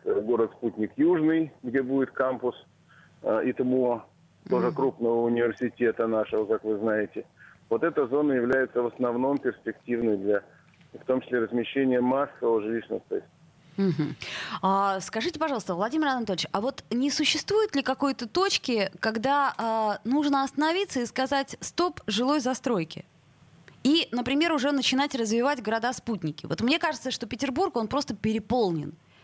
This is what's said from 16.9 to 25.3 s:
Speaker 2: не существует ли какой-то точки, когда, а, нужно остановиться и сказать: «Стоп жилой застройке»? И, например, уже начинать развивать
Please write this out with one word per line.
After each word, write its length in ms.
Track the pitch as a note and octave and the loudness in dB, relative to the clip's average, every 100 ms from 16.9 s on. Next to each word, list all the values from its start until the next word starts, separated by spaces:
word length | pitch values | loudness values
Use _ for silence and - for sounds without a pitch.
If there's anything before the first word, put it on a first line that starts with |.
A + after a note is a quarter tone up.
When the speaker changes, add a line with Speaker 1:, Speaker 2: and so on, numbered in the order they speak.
Speaker 2:
не 200 | A#3+ C#4 | -2 0
существует 640 | C4 C#4 D4+ - G#4 G#4+ C#4 | 2 0 0 0 2 2 0
ли 60 | |
какой-то 440 | B3+ C4 C#4 C4 A#3+ | -2 0 -2 -2 -4
точки, 640 | F4 G4 - - A3+ G3 - | 0 0 0 0 0 0 -2
когда, 540 | A3 A3 B3+ C#4+ C#4 - | -4 -2 2 2 2 0
а, 400 | A3+ A3 G#3+ G3+ | -2 0 0 -2
нужно 380 | A3+ C#4 D4 C#4 | 0 0 2 2
остановиться 580 | C4+ - D#4 F4 G4 C4 | 0 0 0 0 0 -2
и 60 | A#3+ | -2
сказать: 500 | - C4 C#4 C4+ - | -2 0 0 -2 -6
«Стоп 400 | - - F4 - - | -6 -2 -2 -2 -4
жилой 340 | G3+ B3+ D4+ | 0 2 2
застройке»? 640 | A#3+ B3+ C4+ G#3+ D#3+ - - _ _ _ - - - - | 0 -2 0 -2 -2 -8 -16 _ _ _ -20 -20 -20 -2
И, 260 | B3+ E4 D4 | 2 4 2
например, 400 | A#3+ A#3+ C#4 E4+ | -2 0 2 2
уже 200 | D#4 C4+ | 2 2
начинать 420 | C#4+ B3+ C4 C#4+ | 2 2 2 0
развивать 480 | B3+ A3+ | 0 0